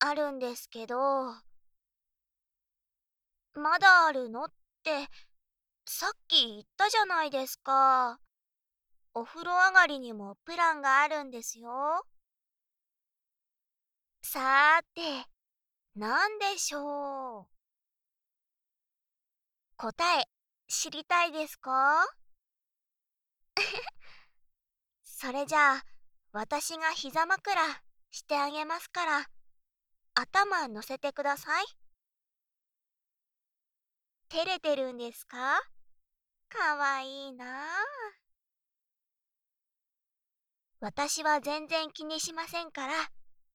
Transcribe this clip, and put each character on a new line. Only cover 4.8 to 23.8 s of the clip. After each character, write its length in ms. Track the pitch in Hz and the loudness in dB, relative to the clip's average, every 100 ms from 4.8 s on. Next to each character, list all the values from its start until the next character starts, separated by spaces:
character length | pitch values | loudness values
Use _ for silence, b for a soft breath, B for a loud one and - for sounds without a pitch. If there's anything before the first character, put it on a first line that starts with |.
て、 260 | - 294 285 b b _ _ _ _ _ - | -4 -2 -4 b b _ _ _ _ _ -12
さ 220 | - 381 | -6 -4
っ 40 | 427 _ | -6 _
き 180 | 330 240 | 2 2
言 140 | 208 | -4
っ 40 | 214 _ | -18 _
た 120 | 415 | 2
じ 80 | 440 | 4
ゃ 60 | |
な 200 | 403 349 | 2 0
い 60 | 311 | 0
で 180 | 269 262 | -2 -6
す 100 | - | -8
か。 600 | - 269 269 262 247 247 _ _ _ _ _ _ _ _ _ | 0 4 6 6 2 -4 _ _ _ _ _ _ _ _ _
お 120 | 233 | -10
風 200 | 233 320 | -10 -10
呂 80 | 339 | 0
上 200 | 359 381 | 4 6
が 140 | 381 339 | 8 4
り 100 | 285 | 2
に 140 | 247 | -8
も 240 | 220 202 202 | -10 -12 -16
プ 100 | - | -10
ラ 200 | 339 339 | 0 2
ン 80 | 302 | 2
が 180 | 277 269 | 4 4
あ 80 | 294 | 4
る 160 | 302 | 0
ん 60 | 277 | -6
で 120 | 247 | -12
す 160 | 226 226 | -12 -12
よ。 480 | 233 247 294 330 - _ _ _ _ _ _ _ _ _ _ _ _ _ _ _ _ _ _ _ _ _ | -10 -4 -2 -2 -6 _ _ _ _ _ _ _ _ _ _ _ _ _ _ _ _ _ _ _ _ _
さ 580 | - 294 262 269 294 320 | -10 -4 2 6 8 6
ー 40 | - | 4
て、 320 | - 330 269 262 _ _ _ _ _ _ 202 | -8 -6 -6 -10 _ _ _ _ _ _ -8
な 320 | 214 269 403 | -2 2 0
ん 100 | 427 | 0
で 200 | 403 392 | -2 -2
し 180 | - 294 | -4 -6
ょ 640 | 285 285 285 277 262 220 | -6 -6 -6 -8 -10 -12
う？ 60 | 185 _ _ _ _ _ _ _ _ _ _ _ _ _ _ _ _ _ _ _ _ _ _ _ | -18 _ _ _ _ _ _ _ _ _ _ _ _ _ _ _ _ _ _ _ _ _ _ _
答 440 | 226 - 339 330 | -10 0 2 2
え、 100 | - _ _ _ _ | 0 _ _ _ _
知 240 | - 320 | -6 -6
り 120 | 294 | -8
た 200 | 302 349 | 0 2
い 80 | 339 | 2
で 160 | 311 311 | -2 -8
す 80 | - | -8
か？ 500 | - 262 269 311 403 - - - _ _ _ _ _ _ _ _ _ _ _ - | -2 2 4 4 2 -2 -20 -20 _ _ _ _ _ _ _ _ _ _ _ -4
<laughs> 360 | 415 415 | -4 -4